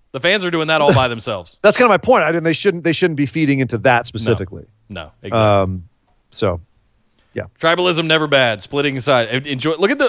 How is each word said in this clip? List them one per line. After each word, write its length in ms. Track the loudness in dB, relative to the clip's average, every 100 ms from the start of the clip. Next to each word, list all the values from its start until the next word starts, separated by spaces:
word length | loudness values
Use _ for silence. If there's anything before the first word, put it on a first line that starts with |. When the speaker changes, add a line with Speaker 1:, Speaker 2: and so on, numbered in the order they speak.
| _
Speaker 1:
The 80 | -4
fans 240 | 0 0 0
are 60 |
doing 160 | -2 0
that 100 | 2
all 140 | 4
by 140 | 4 2
Speaker 2:
<laughs> 20 |
Speaker 1:
themselves. 500 | -2 -6 -8 -10 0
Speaker 2:
That's 140 | 2 4
kinda 140 | 4
my 80 | 2
point. 260 | 2 2
I 80 | 2
didn't, 140 | 0 0
they 80 |
shouldn't, 320 | 0 0 -2 -2
they 80 |
shouldn't 240 | 0 0 0
be 80 | -4
feeding 340 | 0 0 0
into 180 | -2 0
that 200 | 2 2
Speaker 1:
No. 40 |
Speaker 2:
specifically. 600 | 0 -4 -2 -2 -4 -12 -20 _ -18
Speaker 1:
No, 240 | -16 -16 _
exactly. 180 | -6 0
Speaker 2:
Um, 420 | 4 4 2 -4 -10 _ _ _ _
so, 320 | -4 -4 -4 -8 _ _ _ _ _ _
yeah. 140 | -12 -12 -4
Speaker 1:
Tribalism, 460 | 0 2 2 0 0
never 220 | 0 2
bad. 340 | 2 2 0
Splitting 340 | -4 -4 -4 -2
aside. 320 | 0 0 0
En-, 180 | -4 -6
enjoy. 300 | -6 -4 -2
Look 160 | -2
at 60 |
the, 80 | 0